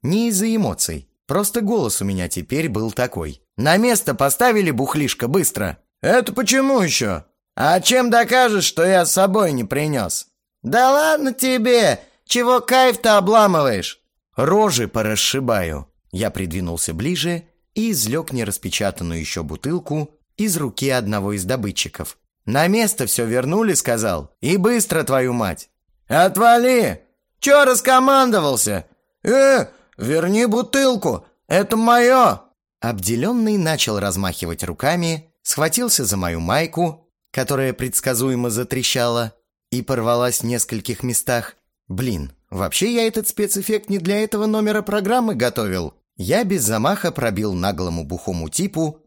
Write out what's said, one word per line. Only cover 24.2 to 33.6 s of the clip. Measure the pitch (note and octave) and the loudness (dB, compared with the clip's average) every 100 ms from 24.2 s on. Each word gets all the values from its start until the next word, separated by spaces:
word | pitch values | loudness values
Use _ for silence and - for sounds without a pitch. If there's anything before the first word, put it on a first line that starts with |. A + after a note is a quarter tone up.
| D2 _ | -6 _
и | B2+ F#3+ | -2 2
быстро, | G3 A#3+ - E3 | 2 2 0 -2
твою | G#2 C3+ B2+ | 0 0 0
мать!» | A#2+ G2+ D#2+ - _ _ _ _ | 0 -2 -4 -12 _ _ _ _
«Отвали! | C#3 F#3 G3 A#3 A#3+ B3 B3 D#3 F2 _ _ _ _ | 2 2 4 6 6 6 4 2 -2 _ _ _ _
Чё | C#4 C#4+ | 4 6
раскомандовался? | C#4 B3 B3 C4 C4+ C4+ B3+ G#3+ D3 B2 - G2 - _ _ _ | 6 4 4 4 6 4 4 2 2 0 -2 -4 -8 _ _ _
Э, | - C4 C4+ C4 C#3+ _ _ - | 0 4 6 4 0 _ _ -8
верни | A2+ D#3 E3+ G#3 | -2 0 2 2
бутылку! | A#3+ A3 - C4+ C4+ A#3 E3+ F#2+ - _ _ | 2 0 0 2 2 2 -2 -4 -8 _ _
Это | E3 G3 A3 | 0 2 0
моё!» | A3+ A#3+ A#3+ C4 A3+ F#2+ _ _ _ _ | 4 4 6 6 4 2 _ _ _ _
Обделённый | A2+ G#2+ F#2 A#2 E3 B3 A3 | -6 -4 -2 -2 0 0 0
начал | G#3 | 0